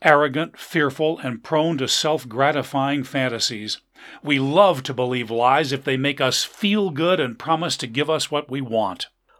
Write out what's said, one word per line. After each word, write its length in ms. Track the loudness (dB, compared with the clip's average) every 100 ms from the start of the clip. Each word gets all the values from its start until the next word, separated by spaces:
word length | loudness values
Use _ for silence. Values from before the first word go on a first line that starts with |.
arrogant, 560 | 6 6 4 -2 -6 -10
fearful, 640 | -4 0 0 2 -2 -2
and 240 | -6 -8
prone 340 | 0 2 2 0
to 100 | 0
self-gratifying 1160 | 0 0 0 -2 0 2 2 -2 0 0 -2
fantasies. 760 | -2 -2 -2 -2 -4 -4 -8 -10 _ -20 -20 -10
We 160 | -2 0
love 420 | 2 4 4 4
to 100 | -2
believe 360 | -4 -2 -2 -2
lies 420 | 2 4 4 2
if 120 | -2
they 140 | -2 -2
make 220 | -2 0
us 240 | 0 0
feel 460 | -4 -4 0 0 0
good 300 | 0 0 2
and 180 | -2 -4
promise 400 | -2 -2 -2 -4
to 100 | -4
give 220 | -2 0
us 220 | 0 0
what 180 | -4 -4
we 100 | -6
want. 480 | -4 -2 -2 -4 -12 _ _